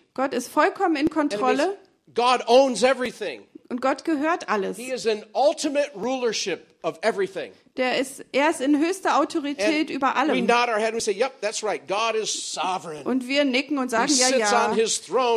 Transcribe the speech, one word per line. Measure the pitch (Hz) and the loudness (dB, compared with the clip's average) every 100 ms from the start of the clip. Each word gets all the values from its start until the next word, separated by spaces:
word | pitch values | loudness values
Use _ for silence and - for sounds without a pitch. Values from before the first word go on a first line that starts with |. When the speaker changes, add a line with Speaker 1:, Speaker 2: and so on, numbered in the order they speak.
| _ | _
Speaker 1:
Gott | - 269 | -6 -4
ist | 262 262 | -4 -2
vollkommen | 302 330 392 381 302 | 2 2 2 0 2
in | 302 | 0
Speaker 2:
And | |
it | 320 | 0
means | 294 | 0
Speaker 1:
Kontrolle. | 208 254 262 330 403 _ _ _ | 0 0 2 0 -2 _ _ _
Speaker 2:
God | 147 240 240 - | 0 2 2 6
owns | 226 269 220 | 6 6 4
everything. | 247 247 247 - 190 113 101 - - | 2 2 -2 -6 -8 -8 -14 -20 -10
Speaker 1:
Und | 254 | -4
Gott | 262 277 - | -2 -2 -2
gehört | 302 311 - - | -2 0 -2 -2
alles. | 208 190 190 | -2 -2 -6
Speaker 2:
He | 247 | -8
is | 254 190 | -4 -2
in | 214 - | -2 -4
ultimate | 214 277 339 294 277 285 | 2 2 2 0 0 -2
rulership | 202 226 262 240 202 196 160 - _ | -4 -4 -2 -2 -2 -4 -6 -10 _
of | 170 156 | -6 -2
everything. | 214 196 190 175 117 - _ - | -2 0 -4 -6 -10 -14 _ -4
Speaker 1:
Der | 254 247 | -2 -2
ist, | 262 - - | -4 -8 -4
er | 254 294 | 0 0
ist | 330 | 0
in | 262 294 | 2 2
höchster | 330 381 349 247 | 2 0 0 2
Autorität | 311 330 285 285 - 311 311 | 0 -2 -6 -2 0 0 -2
Speaker 2:
And | |
Speaker 1:
über | 269 262 | -2 0
Speaker 2:
we | - | 0
Speaker 1:
allem. | 294 262 202 | 0 2 2
Speaker 2:
nod | 233 240 | 2 2
our | 214 | 0
head | 220 | -2
and | 226 | -2
we | |
say, | 220 | -2
"Yep, | 190 262 - | 0 -2 -2
that's | 202 220 | -6 -4
right. | 214 165 139 | -4 -4 -4
God | 196 226 220 | -2 0 -2
is | 202 - - | -4 -6 -8
sovereign. | 175 165 185 175 151 - | -4 -4 -4 -6 -8 -2
Speaker 1:
Und | 254 247 | -2 0
wir | 277 | 0
nicken | 285 247 285 294 | 2 0 -2 -2
und | 247 | -2
sagen, | 226 269 | 0 2
Speaker 2:
He | 269 | 2
Speaker 1:
ja, | 254 | 2
Speaker 2:
sits | 262 214 | 2 2
Speaker 1:
ja. | 233 233 | 2 2
Speaker 2:
on | 214 | 2
his | 220 - | 0 -2
throne | - 208 247 | -2 0 2